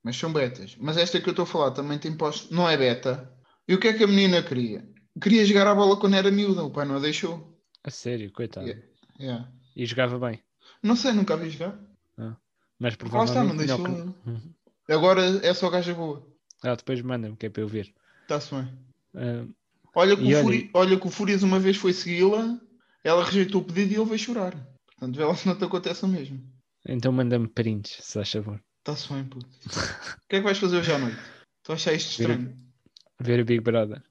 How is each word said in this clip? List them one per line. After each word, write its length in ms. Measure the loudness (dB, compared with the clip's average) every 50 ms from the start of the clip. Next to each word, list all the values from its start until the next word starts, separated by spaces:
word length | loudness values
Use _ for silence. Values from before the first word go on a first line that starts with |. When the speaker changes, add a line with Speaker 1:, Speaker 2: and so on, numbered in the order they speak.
| _
Speaker 1:
Mas 120 | -8 -8
são 160 | -6 -6 -2
betas. 440 | 0 0 -2 -2 -4 -10 -16 -18 -14 -8
Mas 180 | -6 -2 0
esta 220 | 0 0 2 0 -2
que 80 | -2
eu 40 | 0
estou 120 | -2 -2 -4
a 40 |
falar 240 | -2 0 0 0 0
também 260 | 0 -4 -6 -6 -6
tem 180 | -6 -6 -8 -6
posses. 360 | -4 -4 -4 -4 -6 -10 -4
Não 180 | 0 2 2 4
é 80 | 4
beta. 540 | 4 4 2 2 0 -2 -4 -4 -4 -10 -18 -20 _ _ _ _ _ _
E 60 | 0 2
o 60 | 4
que 80 | 4
é 60 | 2 4
que 100 | 4 4
a 40 |
menina 360 | 6 6 6 6 6 4 4 2
queria? 440 | 0 -2 -2 -2 -4 -6 -10 -12 -18 -20 _ _ _ _ -2
Queria 240 | 4 6 6 6 8
jogar 200 | 6 6 6 6
a 80 | 6 6
bola 240 | 6 6 6 6 4
quando 160 | 4 4 4
era 140 | 4 4 4
miúda. 340 | 2 2 2 2 0 0 -2
O 60 | -4
pai 160 | -4 -4 -4
não 120 | -2 -2
a 20 | -2
deixou. 600 | -2 -2 -2 -2 -4 -6 -8 -10 -14 -20 _ _ _ _ _ _ _
Speaker 2:
A 60 | -14
sério, 420 | -14 -8 -6 -6 -6 -6 -8 -10
coitado. 360 | _ -10 -10 -8 -8 -10 -10
Speaker 1:
Yeah, 180 | -10 -12 -12 -16 _ _ _ _ _ _ -14
yeah. 320 | -10 -10 -8 -10 -10 -14 -20 -20 _ _ _
Speaker 2:
E 80 | -8 -8
jogava 320 | -4 -2 0 0 0 0 -4
bem? 240 | -4 -6 -6 -8 _ _ _ _ _ -20 _ _ 0
Speaker 1:
Não 120 | 2 2
sei, 160 | 2 2 2 2
nunca 200 | 2 2 2 0
a 40 |
vi 120 | -2 -4 -10
jogar. 260 | -8 -8 -8 -10 -10 -12 -20 _ _ _ _ _ _ -14
Speaker 2:
Ah, 160 | -12 -12 -12 _ _ _ _ _ _ _ _
mas 180 | _ -4 -4 -4
Speaker 1:
Porque 200 | -4 -10 -2 2
lá 80 | 2 2
está, 200 | 2 2 2 2
não 120 | 2 0
Speaker 2:
provavelmente 280 | 0 0 0 0 -2 -2
melhor 200 | -4 -6 -6 -8
Speaker 1:
deixou. 100 | -10 -12 -12 _
Speaker 2:
que 60 | -10
Uhum. 240 | -10 -10 -12 -16 -20 _ _ _ _ _ _ 0 2
Speaker 1:
Agora 260 | 4 6 6 6 6 4 2 2 2 2
é 100 | 2 2
só 160 | 2 0 0
gaja 240 | 0 0 -2 -2 -6
boa. 280 | -6 -6 -8 -8 -10 -14 _ _ _ _ _ _ _
Speaker 2:
Ah, 140 | -4 -4 -4
depois 260 | -4 -4 -6 -6 -4
manda-me, 340 | -4 -6 -6 -6 -6 -8 -10
que 120 | -10 -10
é 20 | -8
para 140 | -6 -6 -6
eu 40 |
ver. 240 | -6 -6 -8 -8 -10 _ _ _ _ _ _ _
Speaker 1:
Tá-se 260 | -6 -4 -4 -4 -6 -8
bem. 180 | -8 -8 -8 -12 -16 -20 _ _ _ _ _ _
Speaker 2:
Ah, 280 | -8 -6 -6 -6 -6 -10 -12 -16 _ _ _ _ _ _ _ _
Speaker 1:
Olha 180 | 4 6 6 6
que 60 | 4 4
Speaker 2:
e 100 | 4 4
Speaker 1:
o 40 |
Speaker 2:
olha 60 | 6 4
Speaker 1:
Furi-, 260 | 4 2 0 -2 0 2
olha 260 | 2 4 4 4 2
que 80 | 2
o 20 | -6
Furias 320 | -6 -4 -2 0 0 2
uma 160 | 2 4 4
vez 200 | 4 4 2 2
foi 160 | 2 0 0 0
segui-la, 680 | 0 -4 -4 0 4 4 4 4 2 0 -2 -4 -6 -10 _ _ _ _ _ _ _
ela 220 | _ 4 4 4 4
rejeitou 380 | 2 2 2 2 2 0 -2
o 20 | -2
pedido 300 | 0 -2 0 0 2 2
e 20 |
ele 80 | 0 0
veio 140 | 0 -2 -4
chorar. 320 | -4 -4 -4 -4 -4 -4 -6 -10 -16 -18 -20 _ _
Portanto, 280 | _ _ _ -8 -8 -4
vê 80 | -2 0
lá 100 | 0 0
se 140 | 0 0
não 80 | -2 0
te 60 | 0 -2
acontece 400 | -4 -4 -4 -4 -4 -6 -2 -2
o 40 | -2
mesmo. 340 | -2 -2 -4 -8 -12 -14 -16 -18 _ _ _ _ _ _ _
Speaker 2:
Então 280 | -6 -6 -2 0 0 2
manda-me 340 | 2 2 2 2 0 0
prints, 500 | -2 _ -2 -2 -2 -2 -4 -6 -10 -16 -16
se 120 | -16 -8 -6
faz 140 | -6 -6 -4
favor. 320 | -4 -6 -6 -8 -12 -12 _ _ _ _ _
Speaker 1:
Tá-se 280 | -8 -8 -8 -8 -8 -8
bem, 100 | -8 -8
puto. 240 | -10 -14 -16 -18 -18 _ _ -16
Speaker 2:
<laughs> 540 | -10 -8 -6 -6 -6 -8 -12 -14 -16 -16 -16 _
Speaker 1:
O 20 |
que 80 | _ -2
é 40 | 0
que 20 |
vais 160 | 0 0 0
fazer 180 | 0 0 0 0
hoje 140 | 2 2 0
à 60 | 0
noite? 200 | 0 0 -4 -4 -8 -14 -20 -20 -20 _ _ _ _ _
Tu 80 | -8
achas 240 | -6 -2 0 0 0
isto 220 | 0 -2 -6 -4
Speaker 2:
Ver, 120 | -2 0 0
Speaker 1:
estranho? 260 | 0 0 -2 -8 -10 -16 -20 _ _ _ _ _ _ _ _ _ _ _
Speaker 2:
ver 180 | -2 0 2 2
o 60 | 2
Big 160 | 2 0 2
Brother. 420 | 2 2 2 2 0 -2 -6 -14 _ _